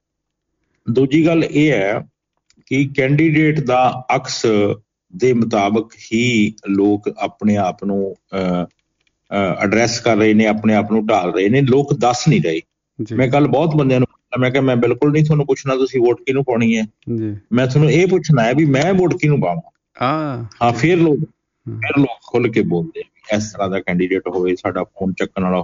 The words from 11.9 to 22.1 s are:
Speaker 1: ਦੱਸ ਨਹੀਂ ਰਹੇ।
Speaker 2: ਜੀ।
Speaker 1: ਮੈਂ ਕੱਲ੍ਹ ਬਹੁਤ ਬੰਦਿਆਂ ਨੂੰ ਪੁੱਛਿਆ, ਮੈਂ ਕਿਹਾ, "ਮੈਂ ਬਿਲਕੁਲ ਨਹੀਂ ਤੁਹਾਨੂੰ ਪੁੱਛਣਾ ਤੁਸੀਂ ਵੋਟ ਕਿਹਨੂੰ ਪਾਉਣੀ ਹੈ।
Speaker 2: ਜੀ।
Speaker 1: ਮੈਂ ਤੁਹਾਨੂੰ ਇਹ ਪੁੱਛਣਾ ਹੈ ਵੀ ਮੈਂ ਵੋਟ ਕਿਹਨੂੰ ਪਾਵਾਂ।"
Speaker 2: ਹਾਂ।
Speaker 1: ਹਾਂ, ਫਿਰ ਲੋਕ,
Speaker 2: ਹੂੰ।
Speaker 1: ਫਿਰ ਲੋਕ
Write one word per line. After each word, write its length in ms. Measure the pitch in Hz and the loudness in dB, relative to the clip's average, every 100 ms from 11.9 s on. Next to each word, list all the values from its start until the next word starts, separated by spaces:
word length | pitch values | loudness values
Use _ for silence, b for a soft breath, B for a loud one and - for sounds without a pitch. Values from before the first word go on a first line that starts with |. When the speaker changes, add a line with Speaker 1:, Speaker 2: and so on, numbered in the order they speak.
| 117 | 0
Speaker 1:
ਦੱਸ 300 | 120 120 - | 0 0 0
ਨਹੀਂ 140 | 110 | 0
ਰਹੇ। 180 | 82 80 - _ _ - | 0 -4 -8 _ _ -12
Speaker 2:
ਜੀ। 120 | 110 | -8
Speaker 1:
ਮੈਂ 140 | 113 127 | -2 0
ਕੱਲ੍ਹ 200 | 143 147 | 2 2
ਬਹੁਤ 280 | 123 165 151 | 2 0 0
ਬੰਦਿਆਂ 240 | 135 127 | 2 2
ਨੂੰ 60 | 127 | 0
ਪੁੱਛਿਆ, 340 | _ - 127 | _ -10 -2
ਮੈਂ 100 | 127 | 0
ਕਿਹਾ, 120 | 135 | 0
"ਮੈਂ 140 | 135 123 | 0 0
ਬਿਲਕੁਲ 360 | 120 123 147 | 0 0 0
ਨਹੀਂ 120 | 156 | 2
ਤੁਹਾਨੂੰ 220 | 151 151 139 | 2 2 0
ਪੁੱਛਣਾ 300 | 135 135 131 | -2 -2 -2
ਤੁਸੀਂ 240 | 131 131 | 0 2
ਵੋਟ 220 | 120 120 | 2 0
ਕਿਹਨੂੰ 220 | - 135 | -2 -2
ਪਾਉਣੀ 320 | 135 117 113 113 | 0 0 0 0
ਹੈ। 60 | 107 _ - 117 | -4 _ -8 -6
Speaker 2:
ਜੀ। 200 | 110 101 - | -6 -8 -2
Speaker 1:
ਮੈਂ 140 | 120 131 | 0 2
ਤੁਹਾਨੂੰ 240 | 147 156 | 2 4
ਇਹ 160 | 156 185 | 4 2
ਪੁੱਛਣਾ 360 | 185 160 143 | 2 2 2
ਹੈ 120 | 113 | 2
ਵੀ 100 | 135 | 2
ਮੈਂ 300 | 156 131 165 | 2 2 2
ਵੋਟ 200 | 185 180 | 2 2
ਕਿਹਨੂੰ 260 | - 151 143 | 0 0 0
ਪਾਵਾਂ।" 300 | 90 85 - _ _ - | 0 -4 -10 _ _ -6
Speaker 2:
ਹਾਂ। 420 | 123 156 151 120 117 - | -4 -2 -4 -8 -10 -2
Speaker 1:
ਹਾਂ, 100 | 120 | 0
ਫਿਰ 260 | 117 151 180 | 2 2 4
ਲੋਕ, 200 | 165 147 156 _ _ _ 117 | 2 2 -4 _ _ _ -14
Speaker 2:
ਹੂੰ। 80 | 110 | -10
Speaker 1:
ਫਿਰ 220 | 127 143 | -4 0
ਲੋਕ 200 | 139 | 0